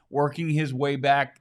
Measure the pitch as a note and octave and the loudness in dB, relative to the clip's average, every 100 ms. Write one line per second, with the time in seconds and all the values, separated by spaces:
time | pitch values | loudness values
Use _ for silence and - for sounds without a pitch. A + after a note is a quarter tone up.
0 | _ C#3 D3 C#3+ E3 D3+ D#3 B2+ C#3+ C#3 | _ -2 -2 -2 -2 0 -2 -2 -2 0
1 | C#3 C#3 C3+ - | 2 2 0 -4